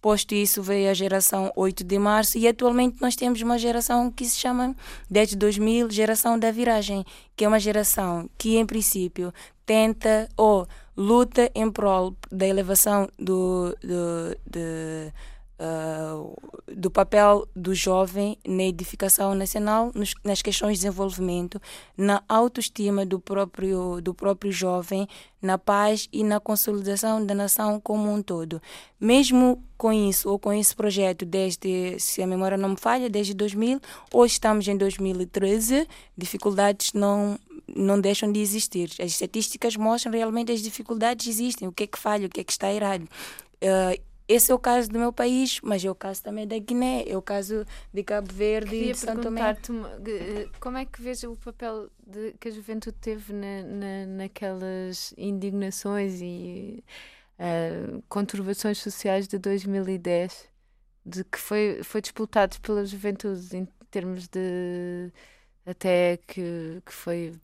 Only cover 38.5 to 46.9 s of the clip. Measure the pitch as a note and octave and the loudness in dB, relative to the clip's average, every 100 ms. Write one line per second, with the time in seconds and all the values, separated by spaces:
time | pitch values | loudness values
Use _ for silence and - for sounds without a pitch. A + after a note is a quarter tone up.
38.5 | G#3 - F#3 E3+ - F3+ E3 F#3 A3 G#3+ | 0 -2 -2 -4 -4 -4 -4 -4 -2 -4
39.5 | - A#3+ A3 A3 A#3 A#3+ A3+ A3+ A3+ A#3 | -2 -2 0 2 2 0 -2 0 -2 -2
40.5 | A#3 G#3+ - A3 A3+ A3+ B3 A#3+ A3 A#3+ | -2 -4 -10 -6 0 0 0 -4 -2 -2
41.5 | A#3+ F#3+ F3 G#3 - A3 G#3 G3 F#3 - | -4 -6 -4 -6 -4 -2 -2 -2 -6 -6
42.5 | - G3 G#3 G3+ F#3+ D#3+ - - - - | -2 -2 0 0 -2 -6 -14 -16 -16 -20
43.5 | _ F#3+ F#3+ F#3 F3+ - - - A#3 - | _ 2 4 2 0 -6 -20 2 4 6
44.5 | B3+ B3 B3 A3+ A3 A#3+ A#3+ B3 B3+ C4 | 4 4 2 2 0 -2 0 0 2 0
45.5 | - - G3+ F#3+ F#3 G3 F#3+ - G#3 G#3+ | -2 -2 -2 -2 -6 -8 -10 -10 -8 -6
46.5 | A3+ G#3 A#3+ B3+ | -6 -2 0 0